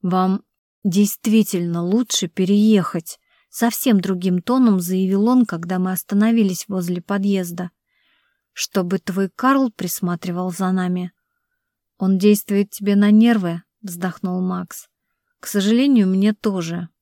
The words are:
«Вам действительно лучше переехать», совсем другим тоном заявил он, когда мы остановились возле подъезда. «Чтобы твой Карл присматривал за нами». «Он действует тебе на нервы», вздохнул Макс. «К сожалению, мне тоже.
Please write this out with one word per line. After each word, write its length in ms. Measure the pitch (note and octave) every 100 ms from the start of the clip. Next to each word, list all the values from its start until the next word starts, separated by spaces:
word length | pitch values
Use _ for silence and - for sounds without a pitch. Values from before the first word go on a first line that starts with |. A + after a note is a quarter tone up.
«Вам 420 | F#3 F#3 F#3+ F#3+ _ _ _ _
действительно 1000 | G3+ F3+ G3+ - - A3 G#3 F#3 F3 E3+
лучше 440 | F3 G#3+ B3+ - F3
переехать», 920 | - F#3 G3+ G#3+ G#3+ E3+ F3 D#3+ - _ _ _
совсем 500 | - A#3 - C4+ G#3
другим 420 | F#3 F#3 F#3 F3+
тоном 380 | F3 B3+ B3 F#3+
заявил 480 | F3 F#3 F#3+ G3 G#3+
он, 180 | B3+ A#3
когда 340 | E3+ E3+ F#3
мы 120 | F#3
остановились 760 | F#3 - G3+ A3 A#3 G3+ F3+ -
возле 340 | G3 F3 F3+
подъезда. 720 | E3+ G3+ G3 G3 F3+ E3+ F3+ _ _ _ _ _ _ _ _
«Чтобы 460 | - - G3+ F3 F#3+
твой 300 | - F#3 G3
Карл 420 | - B3+ C4+ C4
присматривал 800 | - F3+ - F3+ F3 F3+ F3 F3+
за 200 | F3 F#3+
нами». 400 | F#3 F3+ F3+ F3+ _ _ _ _ _ _ _ _ _
«Он 200 | F#3+ F#3+
действует 540 | G3+ G#3 - G3+ G3+
тебе 240 | - G3+ G3+
на 160 | G3+
нервы», 520 | G#3 A#3 A3+ F3+ E3+ - _
вздохнул 600 | G#3 F3 F#3 F3 F#3+ F3+
Макс. 460 | F#3 F3+ F3 - - _ _ _ _ _
«К 80 | -
сожалению, 600 | G#3 G3 A#3 C#4 B3+ F#3+
мне 260 | F#3+ G3+
тоже. 560 | G#3+ A3 F#3+ E3 E3+ E3+ _